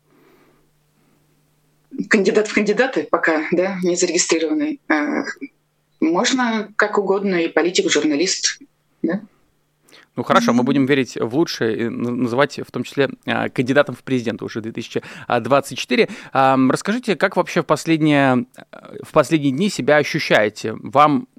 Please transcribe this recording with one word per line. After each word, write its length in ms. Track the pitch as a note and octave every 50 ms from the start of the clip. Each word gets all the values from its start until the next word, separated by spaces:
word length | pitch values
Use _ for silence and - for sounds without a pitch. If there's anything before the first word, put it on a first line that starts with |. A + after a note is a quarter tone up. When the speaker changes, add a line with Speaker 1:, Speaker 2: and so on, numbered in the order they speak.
| _ _ _ _ _ _ _ _ _ _ _ _ _ _ _ _ _ _ _ _ _ _ _ _ _ _ _ _ _ _ _ _ _ _ _ _ _ _ - - F#3+ -
Speaker 1:
Кандидат 400 | - A3 F#3+ G3+ - G#3+ G#3+ -
в 60 | -
кандидаты 540 | G#3+ G#3 F#3+ G#3 - E3 E3 - E3 D3 -
пока, 380 | - E3 - E3 D#3+ D#3 D#3 -
да, 280 | F#3 E3 F3+ G3 G3 F3+
не 140 | F3+ F3 F3+
зарегистрированный. 840 | F3 F#3 E3+ D#3+ F3 - - E3+ D#3+ D#3+ D#3 D3+ D3+ D3 D3+ - - _ _
Э, 340 | - D3+ D3 D3 D3 D#3 - - - - - - _ _ _ _ _ _ _ _ _ _
можно 720 | D#4+ - E4+ F4+ B3 B3 C4 B3+ B3 A#3+ A3+ A3 G#3 - -
как 240 | - G#3+ G#3 - G#3
угодно, 420 | G3 F#3 F#3+ G3+ G3 G3+ F#3 F3 E3
и 40 | E3
политик, 400 | - D#3+ D#3 F3 F3+ - F#3 E3
и 20 |
журналист, 720 | - D3 D3+ D#3 D3 C#3+ F3 F#3+ - - - - - - - _ _ _ _ _ _ _
да? 200 | - D#3+ F3 G#3 G#3+ - _ _ _ _ _ _ _ _ _ _ _ _ - - - _ _
Speaker 2:
Ну 80 | - A#2+
хорошо, 280 | - C#3 A#2 A#2 B2
мы 60 | A#2 A#2+
Speaker 1:
Мгм. 80 | B2
Speaker 2:
будем 200 | C3 C#3 C#3+ C3+
верить 300 | B2+ D3 C3+ B2+ - -
в 180 | - B2 A#2 A2+
лучшее 440 | D3 E3+ - - - B2+ A2+ A2 -
и 40 | A2+
н-, 80 | A#2
называть 680 | B2+ - A#2 A#2+ A#2+ B2 C3 A#2 A2+ B2+ C#3+ C#3 - -
в 100 | B2 -
том 120 | - B2+ B2
числе, 260 | - - - C3+ C3 - - _
а, 220 | B2 A#2 A2+ A2+ A2+
кандидатом 480 | - - C3+ A#2+ C3+ C#3+ C#3+ - B2+
в 80 | - _
президенты 400 | - C3 B2+ A2+ A2+ G#2 G2+ -
уже 160 | G#2 - A#2
две 140 | G#2+ A2+ A2+
тысячи 280 | - A2+ - - A#2+ - - - - - - A#2 A#2+
двадцать 380 | A2+ A#2 C3+ C#3 C3 - C3 -
четыре. 320 | - - B3 A#3+ G#3 - G#3 - - - -
Ам, 380 | C3 C3+ C3 C3 C3 C3 C3
расскажите, 440 | D3 - - - G#3 B3+ B3+ A3+ F#3
как 220 | C#3 - G3+ - F#3+
вообще 240 | E3+ - - F3+
в 40 | D#3+
последние, 800 | - D#3 C#3+ - E3 E3 D#3+ D3+ D#3 D3 C#3+ C#3 C3+ B2+ B2 - - _ -
э, 400 | - _ - - - - - -
в 120 | - - -
последние 400 | D#3+ C#3+ - E3 D#3+ C#3 C#3+ B2+
дни 160 | C#3 G3 G#3
себя 260 | - - B2+ C3+ D3
ощущаете? 760 | D3+ C#3+ - - D#3+ - - E3+ B2+ G#2+ G#2+ - - - A2+ A2
Вам 560 | - - - G#2 C3+ D3 D3+ D3 B2 - - _